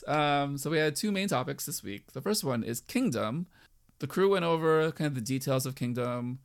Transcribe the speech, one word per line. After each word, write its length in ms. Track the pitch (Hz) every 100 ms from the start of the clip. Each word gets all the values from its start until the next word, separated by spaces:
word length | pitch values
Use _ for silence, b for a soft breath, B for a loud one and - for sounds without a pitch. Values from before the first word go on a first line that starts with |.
| -
Um, 500 | 151 147 143 143 139
so 140 | 147
we 80 | 160
had 180 | 156 139
two 160 | 208
main 160 | 196 196
topics 380 | 127 131 139 -
this 160 | -
week. 300 | 98 101 -
The 100 | -
first 220 | 185 208
one 180 | 147 120
is 160 | 113 117
Kingdom. 680 | - 247 247 113 107 143 175 b b _ _ -
The 80 | 143
crew 240 | - 196
went 120 | 196
over 460 | 170 165 160 156 160
kind 140 | - 151
of 80 |
the 60 | 131
details 440 | 110 131 139 131 131
of 80 | 131
Kingdom, 640 | 123 120 123 123 120 127